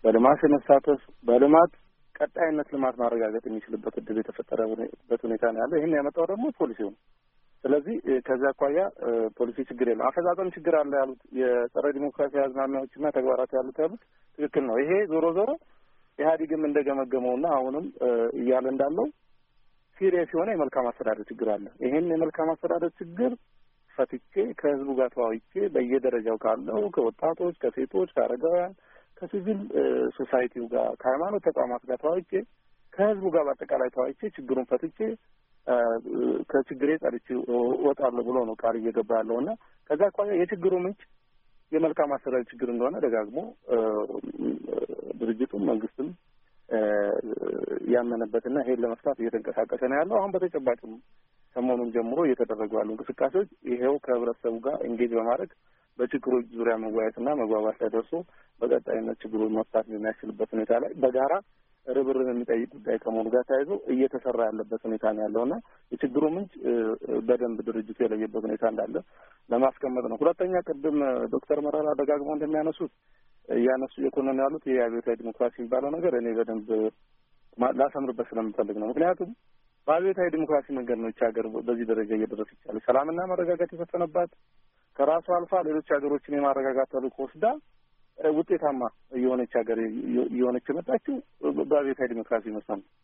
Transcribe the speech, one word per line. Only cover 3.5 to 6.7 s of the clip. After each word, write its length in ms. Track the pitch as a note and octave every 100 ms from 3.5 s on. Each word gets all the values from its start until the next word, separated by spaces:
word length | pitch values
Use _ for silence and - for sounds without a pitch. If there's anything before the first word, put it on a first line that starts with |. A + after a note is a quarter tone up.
| A2 - A2 G#2+ -
እድል 200 | A2+ A2
የተፈጠረበት 1040 | A2 - - - A2 A2 A2+ - _ A#2
ሁኔታ 220 | A#2 A2+ A#2
ነው 140 | A2+
ያለ። 140 | A#2
ይህን 220 | E3 D#3 D3+
ያመጣው 300 | C#3+ E3+ E3
ደግሞ 180 | G3+ C#4+
ፖሊሲው 360 | - D3